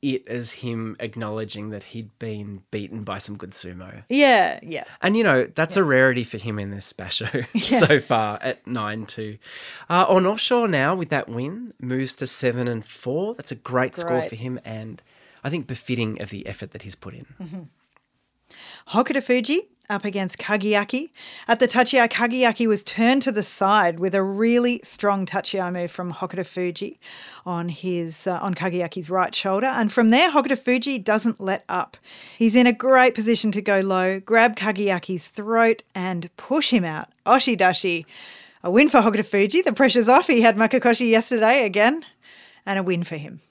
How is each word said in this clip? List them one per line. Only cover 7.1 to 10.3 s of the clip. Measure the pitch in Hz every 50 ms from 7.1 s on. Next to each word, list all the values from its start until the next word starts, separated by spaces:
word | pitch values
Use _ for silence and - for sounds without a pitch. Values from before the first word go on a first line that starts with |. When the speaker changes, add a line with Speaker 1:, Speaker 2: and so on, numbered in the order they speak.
| - - 110 104 - 135 120 -
Speaker 1:
<laughs> | -
Speaker 2:
Yeah. | 226 - - 269 247
Speaker 1:
so | 185 147 156 139
far | - - 131 113 110 107 104 104
at | - - 120 - _
nine | - 123 120 107 104 107 110 110
two. | 104 - - 110 107 107 - _ - - - - - - - - _
Uh, | 175 180 185
Onosho | - 185 185 185 185